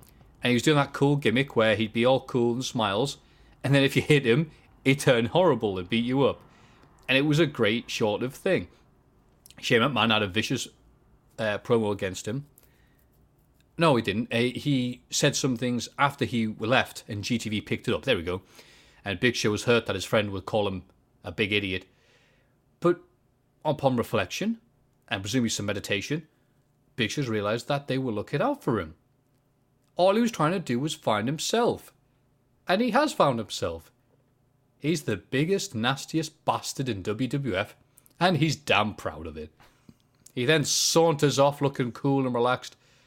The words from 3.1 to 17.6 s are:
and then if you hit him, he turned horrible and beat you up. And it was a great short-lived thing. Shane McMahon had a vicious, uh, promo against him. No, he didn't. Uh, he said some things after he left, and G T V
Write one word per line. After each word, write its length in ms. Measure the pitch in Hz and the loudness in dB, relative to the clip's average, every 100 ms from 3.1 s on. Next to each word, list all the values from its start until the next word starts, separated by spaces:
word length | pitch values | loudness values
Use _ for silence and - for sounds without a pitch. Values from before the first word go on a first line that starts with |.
| - _ _ _ _ | -6 _ _ _ _
and 100 | - | 2
then 80 | 139 | 4
if 140 | 135 175 | 4 2
you 60 | |
hit 220 | - 147 120 | 4 4 6
him, 240 | 131 165 - _ _ | 2 2 -8 _ _
he 100 | 135 | 0
turned 340 | 135 - 117 117 | 2 4 4 2
horrible 500 | 165 180 120 110 92 | 2 2 2 0 -2
and 100 | 90 | -2
beat 160 | 117 | -2
you 180 | 120 131 | 0 2
up. 180 | 120 90 - - - _ _ _ - | 2 0 -12 -20 -20 _ _ _ 0
And 80 | 131 | 2
it 60 | |
was 160 | 151 147 | 4 2
a 80 | 160 | 2
great 420 | - 104 117 - | 2 0 0 -4
short-lived 460 | - 110 101 123 | -2 -2 -2 -6
thing. 320 | - 196 151 90 _ _ _ _ _ _ _ - - | -4 -2 -2 -2 _ _ _ _ _ _ _ -20 -10
Shane 200 | - 120 | 2 4
McMahon 320 | 117 110 113 | 4 2 2
had 120 | 107 | 2
a 20 | 104 | 0
vicious, 400 | 101 - 123 - _ _ _ _ _ _ - | -2 -2 -4 -6 _ _ _ _ _ _ -6
uh, 200 | 110 101 | -4 -4
promo 340 | - 120 104 | 0 2 2
against 340 | 101 95 90 - | -2 -4 -6 -8
him. 200 | 127 143 _ _ _ _ _ _ _ _ _ _ _ _ - | -8 -10 _ _ _ _ _ _ _ _ _ _ _ _ 0
No, 160 | 165 | 4
he 80 | 123 | 4
didn't. 300 | 107 98 - | 2 -2 -2
Uh, 60 | 117 | 0
he 640 | 123 117 147 131 123 127 - | 0 -2 -2 -2 -2 -6 -8
said 280 | - 147 - | 0 0 0
some 200 | 139 117 | -2 -2
things 320 | 127 120 - - | -4 -4 -6 -2
after 240 | 139 - | -2 0
he 240 | 113 117 110 104 | -4 -2 -4 -4
left, 460 | 110 127 98 - - | 0 2 0 -6 -12
and 160 | 104 | -8
G 160 | 98 117 | -4 -4
T 100 | 110 | -2
V 120 | 104 | -6